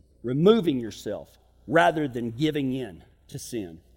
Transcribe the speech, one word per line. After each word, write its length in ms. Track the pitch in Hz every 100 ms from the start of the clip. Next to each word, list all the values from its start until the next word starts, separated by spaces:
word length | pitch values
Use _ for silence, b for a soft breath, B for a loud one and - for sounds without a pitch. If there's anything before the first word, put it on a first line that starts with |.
| _ _
Removing 560 | 117 135 185 226 170 127
yourself 600 | 110 - 110 90 69 _ _ _ -
rather 400 | 160 175 160 143
than 260 | 120 117
giving 420 | 113 156 147 131
in 280 | 131 110 82 - _ _
to 100 | 135
sin. 400 | - 120 90 82 _